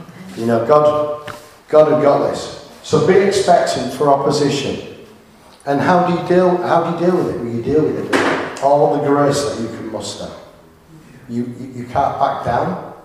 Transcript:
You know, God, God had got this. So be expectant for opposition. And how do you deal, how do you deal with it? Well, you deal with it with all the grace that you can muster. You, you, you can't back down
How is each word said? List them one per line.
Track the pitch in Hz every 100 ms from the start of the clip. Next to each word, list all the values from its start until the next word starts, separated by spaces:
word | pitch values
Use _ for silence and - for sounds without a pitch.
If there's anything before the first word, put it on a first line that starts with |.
| - - - 113
You | 113
know, | 120 147
God, | 151 151 151 151 - - - - - -
God | 151 151
had | 151
got | 143 120 117
this. | - - - - -
So | - 151 -
be | 196
expectant | 202 - - 135 135 131 123
for | - 147
opposition. | 139 - - 143 - - - - - - - - - - - -
And | 143
how | 180 180 175
do |
you | 170 -
deal, | 180 180 175
how | - 170 170
do |
you | 170 175
deal | 175
with | 120 -
it? |
Well, | 117
you | 117
deal | 127 151
with | 143 -
it | -
with | - - - - -
all | 135 147 147 143
the | 143
grace | 143 143 -
that | - 113
you | 113
can | 110 110
muster. | 107 - - 90 - - - - - - - - - -
You, | 117 120 120
you, | -
you | 120 120
can't | 143 135 -
back | - - -
down | 123 160 185 - -